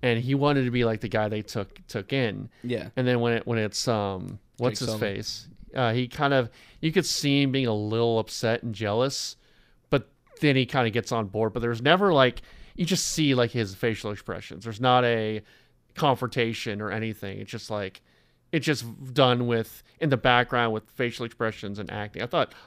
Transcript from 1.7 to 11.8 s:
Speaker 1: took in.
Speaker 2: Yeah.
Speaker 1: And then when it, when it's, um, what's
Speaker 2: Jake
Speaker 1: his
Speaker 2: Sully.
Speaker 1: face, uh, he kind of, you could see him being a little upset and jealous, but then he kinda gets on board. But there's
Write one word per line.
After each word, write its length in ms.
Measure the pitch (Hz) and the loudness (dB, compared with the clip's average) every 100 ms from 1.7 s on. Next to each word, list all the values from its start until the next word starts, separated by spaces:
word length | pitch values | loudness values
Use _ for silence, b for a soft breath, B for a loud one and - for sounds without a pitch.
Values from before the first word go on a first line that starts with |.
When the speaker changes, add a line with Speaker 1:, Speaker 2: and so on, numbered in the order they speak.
| - - | -10 -10
Speaker 1:
took 280 | 107 98 | -10 -4
in. 340 | 135 117 101 101 b | -2 -2 -4 -10 b
Speaker 2:
Yeah. 240 | 123 117 110 - | -6 -6 -4 -2
Speaker 1:
And 100 | 127 | 2
then 140 | 120 | 2
when 140 | 117 | 2
it, 120 | 117 - | 0 0
when 120 | 113 | -2
it's, 280 | 107 - - | -2 -2 0
um, 500 | 110 101 95 95 101 _ - | 0 0 -4 -8 -12 _ -4
what's 240 | 123 107 | -2 -2
Speaker 2:
Jake 60 | 120 | -4
Speaker 1:
his 100 | 110 | -2
Speaker 2:
Sully. 20 | 110 | -4
Speaker 1:
face, 340 | 101 110 - - - - | -4 -8 -10 -14 -20 -10
uh, 180 | 131 120 | -2 0
he 160 | 117 123 | 2 -2
kind 240 | - 143 | 0 2
of, 160 | 135 120 - b b | 2 2 -4 b b
you 120 | 160 | -2
could 120 | 180 | 0
see 380 | 151 - 147 139 | 0 0 2 2
him 100 | 139 | 2
being 140 | 135 123 | 0 0
a 80 | |
little 440 | 107 107 113 117 113 | 0 0 2 2 2
upset 440 | 110 - 113 117 | -2 -2 -2 0
and 120 | 120 | -2
jealous, 600 | 101 107 110 135 - - - _ _ _ _ - | -4 -2 0 0 -2 -8 -12 _ _ _ _ -2
but 180 | 139 - _ _ - | 0 0 _ _ 0
then 160 | 151 135 | 2 4
he 80 | |
kinda 240 | 123 135 117 | 2 2 0
gets 240 | 113 - | 0 -2
on 140 | 117 101 | -2 -2
board. 260 | 104 110 | 0 -2
But 80 | 117 | 0
there's 220 | 117 117 | -2 0